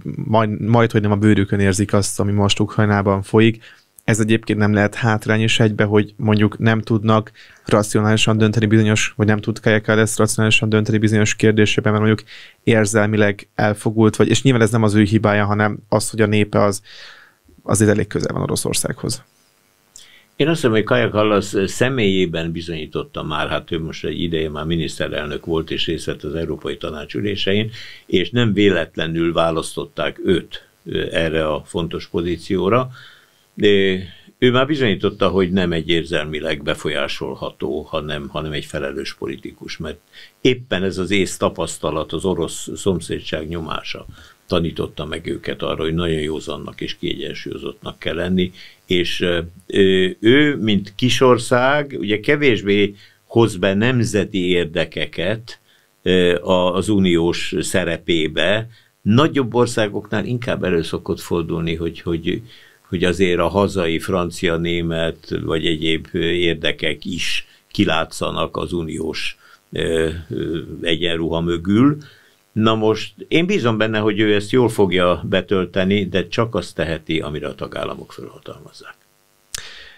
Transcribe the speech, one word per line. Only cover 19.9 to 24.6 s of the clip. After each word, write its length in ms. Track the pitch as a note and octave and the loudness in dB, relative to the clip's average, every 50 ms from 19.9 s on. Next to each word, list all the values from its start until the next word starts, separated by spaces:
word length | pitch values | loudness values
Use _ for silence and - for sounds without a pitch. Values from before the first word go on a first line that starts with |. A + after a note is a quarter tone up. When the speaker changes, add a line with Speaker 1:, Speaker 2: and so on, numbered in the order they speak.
| _ - - - - - _ _ _ | _ -20 -20 -20 -20 -20 _ _ _
Speaker 2:
Én 120 | - C#3 D#3 | 0 0 2
azt 80 | E3+ | 2
hiszem, 140 | D#3 - B2 | 2 2 2
hogy 140 | A2 A2 G#2 | 2 2 2
Kaja 240 | - B2+ B2 A#2 G#2 | 2 2 2 2 2
Kallas 460 | G#2+ G#2+ G#2+ G#2+ G#2 G2 G2+ G2+ - G#2 F#2+ | 2 2 2 4 2 2 0 0 -2 -2 -2
személyében 840 | F2+ - - B2 B2+ C3+ B2+ G#2+ G2 F#2+ F#2 F#2 E2+ D#2+ E2 E2 E2+ E2 | -2 0 0 0 0 0 0 2 2 2 2 2 0 0 -2 -4 -4 -6
bizonyította 720 | E2+ E2 E2+ E2 D#2 D#2 - - D#2+ C#2+ - - E2 D2 | -6 -8 -8 -8 -8 -8 -8 -8 -8 -8 -8 -8 -8 -8
már, 260 | D2+ D2+ D2+ D2+ D2+ | -6 -4 -4 -4 -2
hát 220 | D2+ D2 D2 - | -4 -4 -4 -4
ő 100 | F2 D#2+ | -6 -4
most 240 | D#2+ D#2+ - - - | -4 -6 -8 -8 -8
egy 160 | E2 D#2 D#2 | -6 -4 -4
ideje 300 | F2 F2 E2 D#2+ D#2 D#2 | -4 -2 -2 -2 -2 -4
már 140 | D2 D2+ | -6 -6